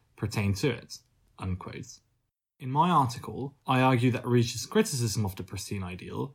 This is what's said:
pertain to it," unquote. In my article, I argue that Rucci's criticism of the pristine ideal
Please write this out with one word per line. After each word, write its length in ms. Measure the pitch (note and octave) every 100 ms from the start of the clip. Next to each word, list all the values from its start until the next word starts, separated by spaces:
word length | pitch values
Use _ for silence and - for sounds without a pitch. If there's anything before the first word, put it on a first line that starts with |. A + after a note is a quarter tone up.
| _ -
pertain 380 | G#2 - G2
to 160 | G2 D3
it," 280 | A2+ - - _ _ _ -
unquote. 640 | F#2+ F#2 - - - - _ _ _ _ _ _
In 120 | C3
my 180 | C#3 E3+
article, 640 | E3 B2+ - - - C#3 - -
I 140 | C3
argue 280 | C3 B2+ B2+
that 140 | A2
Rucci's 420 | - A#2+ A#2 A#2 -
criticism 600 | G#3+ A3 C#3 A#2 A2 G2+
of 80 | -
the 80 |
pristine 400 | - G2 - G2+
ideal 500 | F2+ F2+ F2 G2+ C3+